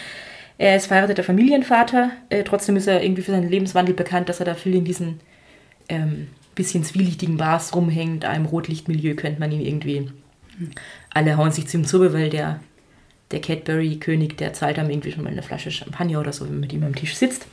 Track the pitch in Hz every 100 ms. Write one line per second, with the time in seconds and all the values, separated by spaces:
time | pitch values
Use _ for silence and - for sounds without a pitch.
0 | - - - - - - 196 196 - 190
1 | 202 196 185 185 262 277 262 233 233 247
2 | 247 - - 202 202 202 - 196 196 180
3 | 185 185 190 190 175 190 190 185 180 185
4 | 175 180 175 175 175 170 190 185 170 175
5 | 165 160 - _ _ - _ _ - 160
6 | 156 147 147 - _ - 180 175 156 190
7 | 180 160 165 160 160 165 - 180 165 160
8 | 165 160 - 156 156 165 160 160 - 160
9 | 156 147 151 151 151 151 139 147 147 143
10 | 135 - _ _ - 196 165 - - -
11 | - 156 156 151 156 156 - 170 156 185
12 | 180 156 151 151 156 156 - _ _ _
13 | _ _ - 151 160 156 - 160 160 156
14 | 165 160 156 - 151 - 147 160 151 143
15 | 147 156 151 - - - 160 - - -
16 | 175 151 147 143 143 147 139 151 147 135
17 | 156 - 254 - -